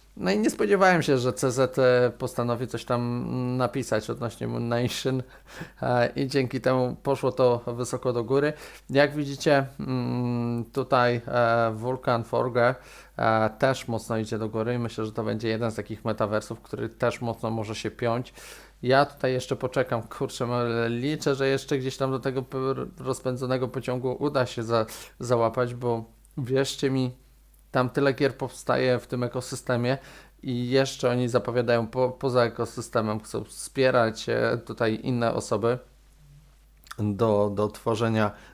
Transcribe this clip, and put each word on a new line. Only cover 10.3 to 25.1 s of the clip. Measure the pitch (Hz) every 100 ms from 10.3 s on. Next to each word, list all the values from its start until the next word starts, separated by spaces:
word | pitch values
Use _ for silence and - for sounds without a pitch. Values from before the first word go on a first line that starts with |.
| 120 120 120
tutaj, | 113 - 127 131 123 120 -
e, | 123 117 117 113 110
Vulkan | 120 127 - 117
Forge, | 117 120 123 120 120 131 - - - -
e, | 110 110 110 -
też | 135 131 -
mocno | 113 - 113
idzie | 107 110
do | 110
góry | 110 110
i | 123
myślę, | 117 -
że | 110
to | 110
będzie | 110 110 113
jeden | 110 117
z |
takich | 107 104 110
metaversów, | 113 110 107 107 - 113
który | - - 113
też | - 120 117
mocno | 120 113 113
może | 113 107
się | 113 110
piąć. | - 120 117 123 - - - - -
Ja | 123 131 143
tutaj | - 131
jeszcze | 127 - 139
poczekam, | 127 143 127 117
kurczę, | 107 - 135 -
ale | 120 120 120 117 117
liczę, | 120 135 151 151
że | 135 135
jeszcze | 135 - 139
gdzieś | 131 -
tam | 135
do | 131
tego | 131 131
p-, | 123 135 131 131 127 -
rozpędzonego | 127 127 131 127 127 127 127
pociągu | 131 123 127 127 127
uda | 147 143 123
się | -
za-, | 113 117 113 - -